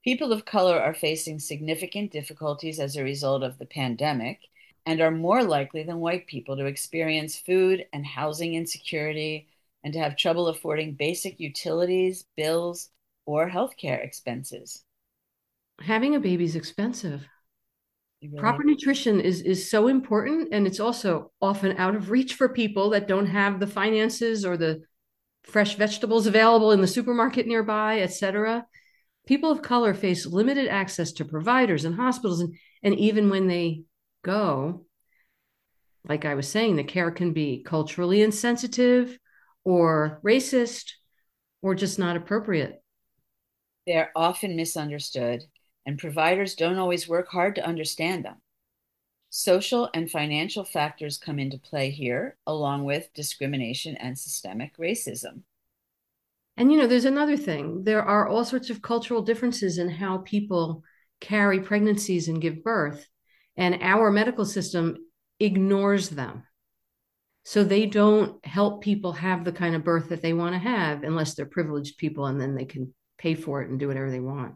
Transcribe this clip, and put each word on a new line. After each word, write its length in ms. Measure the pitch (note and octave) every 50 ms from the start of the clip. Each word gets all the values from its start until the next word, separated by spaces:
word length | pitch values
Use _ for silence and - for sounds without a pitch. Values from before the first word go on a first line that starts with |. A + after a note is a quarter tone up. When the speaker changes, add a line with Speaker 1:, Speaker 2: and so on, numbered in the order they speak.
Speaker 1:
People 300 | _ B3 B3+ B3 D#4 B3
of 120 | A3+ G#3 -
color 340 | - - G#3 F#3 F#3 F3 D3
are 140 | A2 D3 D#3+
facing 440 | - - D3+ D#3+ D#3 - D#3+ D#3 D3+
significant 720 | C#3+ - D3+ D3 D3+ D#3 D#3+ - F3+ F3+ - G3+ G#3 G3
difficulties 680 | - D3+ C#3 - D3+ - D#3 D3+ D3 D3 E3 D#3+ D#3 D#3
as 180 | C#3 C#3 C#3
a 60 | D3+ C3+
result 380 | C3+ C#3 C#3+ C#3+ C3+ C#3 C3+
of 160 | C3+ B2+ C3 -
the 60 | D3
pandemic 760 | - - C#3+ C3 B2+ A#2 A2+ C#3+ D3+ C#3+ B2 A2+ B2+ - _ - _ _ _ - _ _ _ _
and 160 | D#3+ D#3+ D#3+
are 100 | D#3+ D#3+
more 320 | D#3+ D#3+ E3 F3 G#3 B3+
likely 400 | A#3+ F#3 D#3 C#3+ C#3 C3+ - D#3+
than 160 | D#3 E3+ E3+ E3+
white 280 | E3 E3+ F3 F3+ F3+
people 300 | - D#3 - - - C#3 C#3
to 80 | C#3
experience 720 | C#3 C#3 - - - - E3 D#3+ D#3+ D#3 D#3 D3+ D#3 - -
food 480 | - - F#3 F#3+ F#3 F#3 F#3+ F#3 - _
and 120 | - C#3+ C#3+
housing 500 | C#3 - B2+ D3 D#3 D3+ D#3 E3+ E3+ E3
insecurity 920 | E3 E3 E3 - - - - E3+ D#3 D3+ D#3 D3+ D#3 D3+ D#3 D#3 D#3 D3+ _ _ _ _ _ _ _
and 120 | - D3 D3
to 40 | E3
have 180 | D#3 D3 C#3+
trouble 320 | - - E3+ E3 E3+ F3 E3
affording 460 | D#3+ D#3+ - D#3+ D3+ D#3 D#3 D#3 C#3+
basic 460 | C#3 D3 D#3 F3+ F3 - F#3+ F#3 -
utilities, 840 | E3 D3 C#3+ - - E3+ D#3+ E3+ F3+ F3+ F#3 F#3 F#3 F#3 F#3 F#3 - _ _
bills, 540 | - D3+ D#3 E3 E3+ E3+ F3 F3 F3 - _ _ _ _ _ _ _ _
or 240 | - D3 D3+ E3 F3+
healthcare 560 | F3+ F3+ A#3+ B3+ - - - D3 B2+ - -
expenses. 760 | C3+ - - _ B2+ A#2+ B2+ C3+ - - - - - - - _ _ _ _ _ _ _ _ _ _ _ _ _ _ _ _ _ _ _ -
Speaker 2:
Having 360 | C#3+ E3+ A3 A3+ B3 C#4+ D4
a 40 | D4
baby 240 | - F#3 F3+ E3+ F3
is 120 | E3 D#3
expensive. 680 | E3 D#3+ - - - G3+ A#3+ B3 - - E3+ C#3+ C#3+ C#3 _ _ _ _ _ _ _ _ _ _ _ _ _ _ _ _ _ _ _ D3
Speaker 1:
It 60 | D3
really 100 | D3 D3
Speaker 2:
Proper 220 | F3+ A3 A#3+ B3
Speaker 1:
is. 60 | D4 D4
Speaker 2:
nutrition 520 | D4+ - - C4+ C#4 C4+ - A#3 G#3 F#3+
is, 220 | - F3+ F3+ E3+
is 280 | - - F#3+ F#3 - -
so 180 | - G#3+ G#3+ B3
important, 600 | C4+ C4 B3+ - A3 G#3+ G#3+ C4 D4+ E4 D#4 D#4+
and 160 | D#4+ G#3 G3+
it's 140 | F#3+ G3 A3
also 500 | G#3 A#3+ A#3+ - - G3 E3 D3+ - - _ _
often 340 | - G3 G3+ G3 G3 F#3+ F#3
out 180 | F#3+ F#3 F#3 G#3
of 160 | G#3+ F3+ F3+
reach 240 | A3 B3+ C4 B3+ -
for 140 | - C4+ B3
people 420 | B3+ B3 A3+ G#3 G#3 G3 G3 G#3+
that 160 | G#3+ G3+ G3+
don't 200 | G3+ F#3+ G3 G3+
have 340 | G3 F3 G#3 G3 G3+ G3 F#3
the 60 | G3+
finances 800 | G3+ - G#3 G3 A3 A3 G#3+ A3 A3 - - A#3 A3+ A3+ G#3+ G3
or 100 | F#3 F3+
the 260 | E3 E3 D#3+ D#3+ D#3+ D#3+ _ _ _ _ _ _ _ _ _ _ _
fresh 320 | _ - - G#3+ G3+ G3+ -
vegetables 520 | G3 G#3 G#3 G#3 - - G#3 A3+ A3+ G3+
available 460 | A3 G3+ A3 A3 A3+ A3+ G#3+ A3 G#3+
in 80 | G#3+ G3
the 60 | F#3+
supermarket 600 | F#3 F#3+ B3 A#3+ B3 A#3+ A#3+ A3+ B3+ - B3 A#3+
nearby, 540 | A3+ A#3 A3+ G#3+ G#3+ G#3+ G#3+ G#3+ G#3+ A3 A3
et 140 | F#3 F#3 F#3
cetera. 500 | - G3+ F#3+ F#3+ G#3 G#3+ A3 A3+ A#3 A#3 _ _ _ _ _ _ _ _ _ _ _ _
People 240 | - C4+ C#4+ D#4+ D#4+
of 100 | D4 -
color 320 | - - B3 A#3+ A#3 G#3+
face 320 | F#3+ - - F#3+ F3+ F3 -
limited 440 | D#3+ E3+ F#3+ A3 C4 C#4+ C#4 C4 -
access 440 | - G3 F#3+ F#3+ - - E3 E3
to 120 | - - D3+
providers 580 | D3+ D#3 D#3 D#3+ A3 B3 C4 B3+ G#3+ E3+ C#3+ D3
and 120 | E3 E3+
hospitals, 440 | G3 B3 B3+ B3 B3 - G3 F3 E3
and, 140 | F3 E3+ E3+ - _ _ _ _
and 120 | - G3+ G3+
even 340 | G3+ G#3 G#3+ G#3 G#3+ G#3 G3+
when 180 | G3 F#3+ F#3+
they 360 | F#3 F3 F3 E3+ E3+ D#3+ D#3 D#3+ _ _ _ _ _ _ _
go, 640 | - F3 F#3+ G#3+ G#3 F3 C#3+ C3 C#3 D#3+ F3+ F3+ - _ _ _ _ _ _ _ _ _ _ _ _ _ _ _ _ _ _ _ _ _ _ _ - -
like 160 | D3+ D3+ D3+
I 100 | D3+ C#3+
was 140 | C#3 C#3 C#3
saying, 280 | - G#3+ A3+ A3 F#3
the 80 | D3 C#3
care 260 | C#3 - F#3 F3 E3+
can 240 | E3 E3+ F3 F3 D#3
be 280 | D#3+ D3+ C#3+ B2 -
culturally 600 | - - E3 D#3 D3+ D3+ - - F3 F3 F#3+ G#3
insensitive 960 | G#3+ A3 G#3 G#3 - A#3+ A#3+ A#3+ - A#3+ - A#3+ B3 B3 B3 B3 B3 B3 - - _ _ _ _ _ _ _ _ _
or 540 | F3+ F3+ F3 E3+ D#3+ D#3+ D3+ D3+ D3+ D#3 - -
racist 680 | G#3 A3+ C4 B3+ - C4+ B3+ A#3+ A#3 - - - - - _ _ _ _ _ _ _ _ _ _ _ _ _
or 140 | - F#3+ F#3+
just 240 | F#3 G3+ G3 G3+ G3+
not 180 | F#3 F3 E3+
appropriate. 640 | E3+ E3+ - G3+ A3+ G#3+ A3 F#3 D#3 C3 - - - _ _ _ _ _ _ _ _ _ _ _ _ _ _ _ _ _ _ _ _ _
Speaker 1:
They're 260 | F3+ E3+ D#3+ D3+ - -
often 400 | D#3+ E3 E3+ F3+ - - G3 E3+
misunderstood, 840 | E3 E3 D#3+ - E3 D3+ D3 D3 D3 - - - E3+ B2 A#2+ A#2+ A#2+ - _ _ _ _ _ _ _ _
and 120 | C3+ D3 C#3+
providers 560 | - D#3+ C#3+ D#3+ D#3 E3 F#3 F#3+ G3+ F#3+ -
don't 240 | - D#3+ F3 F#3 F#3
always 280 | F#3 F3+ F3 F3 F3
work 220 | E3+ E3 F3 F3+ -
hard 280 | F3+ F3+ F3 G3+ G3+
to 100 | - -
understand 580 | E3+ E3+ D#3+ D#3 D3+ - - D#3+ E3+ F#3 F3 -
them. 120 | G2+ G2+ _ _ _ _ _ _ _ _ _ _ _ _ _ _ _ _ _ _ _
Social 640 | - - - G3+ F3+ F#3+ G3+ - B3+ A#3+ A#3+ -
and 180 | - E3 E3 D#3+
financial 540 | - D#3+ D3 D3+ D3 D3 E3 A3 - G#3+ F#3+
factors 540 | - - D#3+ D3 D3+ D3 - D#3 D3 C#3+ -
come 200 | - - D3 C#3+
into 200 | C3+ C#3 C#3 C#3
play 320 | _ - - D3 C3+ C3+
here, 480 | C#3 D3 D#3+ E3+ A#2+ C#3 G#3+ C4+ - _ _
along 380 | - D#3 D3+ D3 C#3 C#3 C#3+ C#3
with 280 | C#3 C#3+ D3+ - - _
discrimination 800 | D3+ D3 - - - C#3 C#3 C#3+ C3+ B2 A2+ A#2+ - - D#3+ D3+
and 220 | - - B2+ C3 C3
systemic 600 | - D3 - - - F#2+ F#2+ A2 C3+ D3+ _ -
racism. 640 | E3 F3 A#3 A#3 - C3+ A2+ A#2+ - - - - _ _ _ _ _ _ _ _ _ _ _ _ _ _ _ _ _ _ _ _ _ _ _
Speaker 2:
And, 160 | - A#3+ C4+
you 60 | D4+ D#4
know, 80 | C4+
there's 180 | A#3 B3 B3 A#3+
another 320 | C4+ C4+ C#4+ D4 D4 C#4+
thing. 480 | - - F#3+ D#3+ C#3+ C#3+ E3 E3+ F#3 F#3+
There 180 | G#3+ G#3+ G#3+
are 260 | - G3 G3+ G#3 - -
all 180 | G3+ A3+ A#3
sorts 240 | A3+ C4 B3+ B3+ -
of 100 | A3+ G#3
cultural 400 | - - A#3 A#3 A3 - A#3+ A3+
differences 560 | G#3+ A3 A3+ A3+ B3+ A#3+ A3 - G#3 F#3 D#3+
in 140 | F3 F3 F3+
how 280 | E3 E3 G3 F#3+ F#3 F#3
people 680 | F#3 - - G#3 G#3 - F#3+ E3+ E3 D#3+ E3 D#3+ - _ _ _ _ _ _ _
carry 400 | - - G#3 G#3 G3+ G3+ F#3+ F#3+
pregnancies 680 | F#3+ - G#3 G#3 G#3 G#3+ G#3 G#3 - - F#3 E3+ D#3+ E3
and 120 | D#3+ D#3+
give 240 | D3+ D#3+ D#3 - -
birth, 420 | A3 A3+ G3+ D3+ D3 D3+ - - _ _ _ _ _ _ _ _ _ _
and 260 | - F3+ F3+ F3+ -
our 280 | - F#3 G3 G#3+ A3+ G#3
medical 360 | G3+ G#3 A3 B3 B3 A#3 G3+
system 500 | G3 - G3 F3+ - - F3 E3 E3 E3 - - _ _ _ _ _ _ _
ignores 680 | G#3+ G#3 F#3 F#3+ F#3+ G3 G3 G3 G3 G3+ G3+ G3 F3 -
them. 360 | D#3 C#3+ B2+ A2 - B2 - _ _ _ _ _ _ _ _ _ _ _ _ _ _ _ _ _ _ _ _
So 180 | - - G#3
they 220 | G3+ F3 G3 G#3 A3
don't 580 | G#3 G#3 G#3 G#3 G#3+ G#3+ G#3+ G3 - - - -
help 360 | C#3+ - G3 G#3 G3+ G#3 -
people 300 | - G#3 G3+ G3+ - F3+
have 320 | D#3+ C#3+ E3+ F#3 F#3 E3+ E3+
the 80 | F3+
kind 220 | E3+ F3 F3+ E3+ E3
of 100 | D#3+ D#3
birth 240 | E3+ E3+ E3 - -
that 140 | F3 E3
they 100 | E3 E3
want 220 | E3 E3+ E3+ F3 F3+
to 40 | F3+
have 440 | E3+ B3 B3 G#3 E3+ D#3 D3 C#3+
unless 320 | D3 D3 D#3+ E3 D#3 D#3 -
they're 100 | - C#3+
privileged 540 | C#3 - F3+ E3 D#3 D3 D3 C#3+ C#3+ - -
people, 260 | D#3+ D3+ D3+ D3 C#3
and 160 | C3+ C3+ C#3
then 140 | B2+ C#3 C#3
they 100 | B2+ C3
can 300 | C3 - C3+ B2+ C3 _ _ _ _ _ -
pay 160 | - E3 D#3+
for 260 | D#3 D#3+ D#3 C#3 C#3
it 80 | B2+ -
and 100 | C3+ C3
do 100 | C#3+ C#3
whatever 220 | C3+ C3 C3+ C3+
they 100 | B2+ B2+
want. 340 | B2+ C3 C#3 C#3+ B2 - -